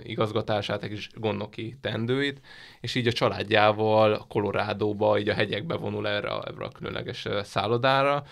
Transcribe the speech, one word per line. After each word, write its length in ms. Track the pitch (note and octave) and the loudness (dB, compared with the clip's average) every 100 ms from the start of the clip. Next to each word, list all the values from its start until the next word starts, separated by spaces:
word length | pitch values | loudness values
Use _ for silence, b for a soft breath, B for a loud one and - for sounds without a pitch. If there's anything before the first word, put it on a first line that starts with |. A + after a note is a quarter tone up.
igazgatását, 800 | - A2 A2 A2 A2 G#2+ - G#2 | -8 -2 -2 0 -2 -2 -2 -4
és 260 | G#2 G#2 - - | -6 -10 -12 -6
gondnoki 640 | A2 G2+ G#2 - A2 A#2+ | -4 -4 -6 -10 -12 -6
teendőit, 600 | G#2 A2 A#2 C3 C#3+ C#3+ B B B B | -4 -2 0 0 0 -4 B B B B
és 140 | - C3 | -4 0
így 120 | A#2 | 2
a 40 | |
családjával 1120 | A2+ B2 F#2+ G2+ G#2+ G#2+ G#2+ A2 A2 A2 G#2+ - | 2 0 0 2 6 6 6 4 6 6 4 -2
Colorado-ba, 920 | A2+ G2+ G2 G2+ G#2 G#2+ G2+ G#2+ G#2 | -2 0 0 -2 0 -2 2 2 4
így 100 | G#2 | 2
a 40 | |
hegyekbe 420 | G#2+ G#2+ G#2+ - - | 0 0 -2 -4 -6
vonul 320 | G#2+ G#2 G#2 | -4 -4 -2
erre 220 | G#2 - | -2 -2
a, 140 | G#1+ - | -4 -6
erre 160 | - - | -8 -10
a 40 | |
különleges, 560 | - - - - A#2+ G#2+ | -8 -8 -8 -8 -8 -4
ö, 140 | G#2 | -4
szállodára. 800 | G2 - G2+ A#2+ C3 C3+ C#3 C#3+ C#3+ | -4 -2 0 2 2 2 2 0 -4